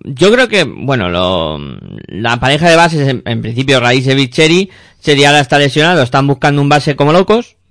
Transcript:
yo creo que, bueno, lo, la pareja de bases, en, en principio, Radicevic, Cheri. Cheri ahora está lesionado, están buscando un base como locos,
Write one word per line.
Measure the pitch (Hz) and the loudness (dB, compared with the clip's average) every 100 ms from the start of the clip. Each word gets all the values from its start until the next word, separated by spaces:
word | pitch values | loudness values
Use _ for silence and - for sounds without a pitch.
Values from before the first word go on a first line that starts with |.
yo | - 131 185 | -12 0 2
creo | 247 254 | 2 0
que, | 208 | -2
bueno, | 135 - 123 127 90 | -4 -6 -4 -4 -2
lo, | 87 92 92 80 76 71 53 - 52 - | -2 -2 -2 -4 -6 -12 -14 -16 -18 -14
la | 95 117 120 | -6 -4 -2
pareja | 127 143 170 | 0 2 4
de | 165 | 4
bases, | 170 160 139 | 4 2 -2
en, | 127 - | -2 -6
en | 113 | -6
principio, | 110 117 135 135 | -6 -4 0 0
Radicevic, | 120 131 131 135 131 | 2 0 2 0 0
Cheri. | - 156 175 196 - - _ | 0 2 2 -2 -8 -20 _
Cheri | - 139 143 | 0 2 4
ahora | 147 | 2
está | 135 143 | 2 0
lesionado, | 143 151 160 175 | 0 0 0 2
están | 123 139 139 | 0 0 0
buscando | 135 147 143 | 0 0 0
un | 143 | 2
base | 147 160 139 | 0 0 0
como | 143 | 2
locos, | 170 190 220 - _ _ | 2 2 0 -2 _ _